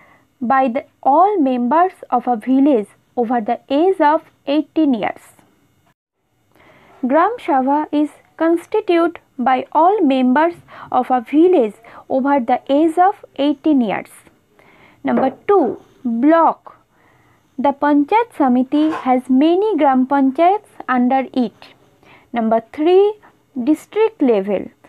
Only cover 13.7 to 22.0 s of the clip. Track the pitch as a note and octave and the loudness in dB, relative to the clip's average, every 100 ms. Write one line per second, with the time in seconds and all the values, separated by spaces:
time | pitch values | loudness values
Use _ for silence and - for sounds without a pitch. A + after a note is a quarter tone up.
13.7 | C#4+ A3 E3+ - - _ _ _ _ _ | 0 0 -4 -10 -20 _ _ _ _ _
14.7 | _ _ _ C4+ A#3+ C4 C4 - G4+ C4 | _ _ _ -4 -2 -2 -4 0 2 0
15.7 | - - _ B3 A#3 C#4+ E4 D4+ - - | -4 -14 _ -8 -2 2 4 2 -2 -10
16.7 | - _ _ _ _ _ _ _ - C4 | -20 _ _ _ _ _ _ _ -4 -4
17.7 | C#4 D4 D4 C#4+ G#4+ A#4 - C4+ B3 C4 | -2 0 0 0 -2 -2 -2 0 0 0
18.7 | D4 D#4 - C4 B3+ - C4 D#4 F4 A4 | -2 -2 -4 -2 -2 0 0 2 2 0
19.7 | F4 C#4+ C4 B3+ C#4+ C4+ C4 F4 G#4 - | 0 0 0 0 0 0 2 2 0 -4
20.7 | - - B3+ B3 C4+ B3+ B3+ A3+ - - | -14 -6 -2 0 0 -2 -4 -6 -8 -20
21.7 | _ _ _ | _ _ _